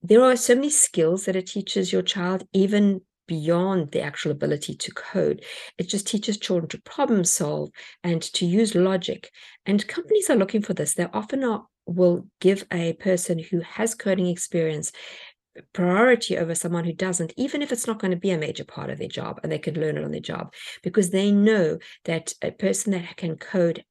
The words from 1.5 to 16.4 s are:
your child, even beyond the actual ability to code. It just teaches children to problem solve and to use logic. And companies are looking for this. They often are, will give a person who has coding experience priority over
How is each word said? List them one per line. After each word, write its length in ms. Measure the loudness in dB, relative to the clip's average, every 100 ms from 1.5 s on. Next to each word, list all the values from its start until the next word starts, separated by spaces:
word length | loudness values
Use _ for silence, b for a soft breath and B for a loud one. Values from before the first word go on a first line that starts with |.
| -8 -4 -2 0
your 80 | 0
child, 460 | 0 -2 -2 -2 -2
even 480 | 2 4 4 4 2 _ _ _
beyond 640 | -4 2 2 4 0 0
the 100 | -2
actual 300 | -4 -4 -4
ability 440 | -2 0 -2 -4
to 160 | -8 -8
code. 520 | -10 -6 0 0 0 B B B -8
It 100 | -4
just 200 | -4 -2
teaches 320 | -4 -2 -6
children 280 | 0 -2 -2
to 100 | -10
problem 440 | -12 -2 2 2
solve 440 | 2 0 -2 -2 -6 B B B
and 200 | -2 -2
to 240 | -2 -2 2
use 280 | 2 4
logic. 560 | 4 4 2 -2 -8 -12 B B B -2
And 200 | 0 0
companies 440 | -8 0 2 4
are 60 | 2
looking 260 | 2 0
for 100 | -2
this. 220 | -4 -2
They 120 | -2 -2
often 320 | -4 -4 -2
are, 220 | -2 -2 -8 _
will 420 | -8 2 4 4 -4 _
give 240 | 2 2 -2
a 220 | -4 -4
person 440 | -2 0 0 0 -4
who 220 | -2 -4
has 340 | -4 -4 -4
coding 340 | -2 -2 0 0
experience 640 | -2 -4 -2 0 -2 -6 B B B B B _ -20 -14
priority 640 | 0 2 6 6 6 2
over 160 | -2